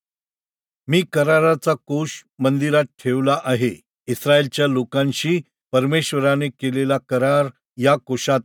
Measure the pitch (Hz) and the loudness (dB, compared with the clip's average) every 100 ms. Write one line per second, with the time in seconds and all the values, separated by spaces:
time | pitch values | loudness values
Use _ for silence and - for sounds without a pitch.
0 | _ _ _ _ _ _ _ _ - 170 | _ _ _ _ _ _ _ _ -2 -2
1 | 175 151 147 160 160 156 160 151 - 147 | 0 0 2 2 2 0 -2 -4 -4 -6
2 | 156 - - - 131 139 147 151 139 _ | -6 -10 -16 -4 0 0 2 2 0 _
3 | 127 131 135 143 131 120 123 85 _ _ | -2 0 0 0 -2 -2 -2 -4 _ _
4 | - 120 143 147 139 - 143 127 120 135 | -8 -4 2 2 2 0 0 0 -2 -2
5 | 139 - 156 175 - _ _ 131 139 160 | -2 -2 -2 -2 -4 _ _ 0 2 0
6 | - 143 139 139 147 - 131 131 135 135 | 0 0 0 0 -2 -6 -4 -2 0 -2
7 | - 127 135 143 139 - _ - 131 - | -2 -2 2 0 0 -6 _ -2 0 0
8 | - 127 - 131 | -2 -4 0 -2